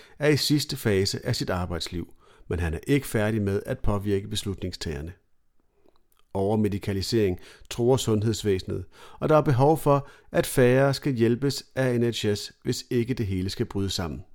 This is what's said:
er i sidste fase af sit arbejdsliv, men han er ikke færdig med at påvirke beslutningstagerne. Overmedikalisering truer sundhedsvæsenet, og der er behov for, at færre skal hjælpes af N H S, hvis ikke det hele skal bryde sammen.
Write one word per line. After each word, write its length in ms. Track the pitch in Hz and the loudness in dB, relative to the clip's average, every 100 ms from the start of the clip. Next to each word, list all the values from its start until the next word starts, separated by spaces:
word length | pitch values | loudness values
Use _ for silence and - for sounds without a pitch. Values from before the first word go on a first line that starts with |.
| - - | -20 -2
er 100 | 147 | 2
i 80 | 147 | 2
sidste 400 | - 147 - - | 2 0 0 -4
fase 480 | 113 98 98 - 123 | 0 2 2 -2 -4
af 100 | 117 | -2
sit 140 | - | -2
arbejdsliv, 640 | 90 87 82 - 87 - - - - - | -4 -4 -6 -6 -8 -10 -14 -20 -14 -6
men 100 | 87 | -2
han 140 | 82 | -2
er 60 | 80 - | -4 0
ikke 200 | 139 - | 0 0
færdig 340 | 113 107 110 | -2 0 0
med 200 | 98 101 - | 0 -2 -4
at 140 | 101 | -2
påvirke 480 | - 104 104 98 107 | 0 0 0 -2 -2
beslutningstagerne. 840 | 104 101 92 92 - 85 76 82 - _ _ _ _ _ _ _ _ _ _ _ | -6 -6 -6 -8 -8 -8 -8 -10 -14 _ _ _ _ _ _ _ _ _ _ _
Overmedikalisering 1040 | 98 98 110 104 98 - 98 - 117 98 87 - - - | -2 0 2 0 -2 -4 -4 0 2 2 0 -8 -20 -10
truer 280 | - 120 131 | 0 2 2
sundhedsvæsenet, 880 | 113 107 113 104 104 92 - 95 - - - - | 2 0 0 0 0 -2 -2 -8 -10 -18 -20 -4
og 100 | - | 2
der 60 | 151 | 4
er 60 | |
behov 360 | 151 123 143 156 | 4 4 4 4
for, 300 | 147 139 - - _ | 2 2 0 -14 _
at 140 | - - | -2 0
færre 480 | 143 123 131 139 | 4 6 6 4
skal 200 | 135 147 | 0 -2
hjælpes 520 | 117 117 120 139 - - 131 | 2 2 2 -2 -4 -6 -2
af 240 | 131 120 | 0 2
N 40 | |
H 320 | 117 - 107 104 | 0 0 0 0
S, 160 | - - | -4 -8
hvis 220 | 123 120 - | -6 -6 -2
ikke 240 | 123 117 | 0 0
det 140 | 120 98 | -2 -2
hele 220 | 95 90 | -2 -2
skal 160 | - - | -4 -4
bryde 240 | 98 98 | -2 -2
sammen. 340 | - 85 65 - | -2 -4 -8 -14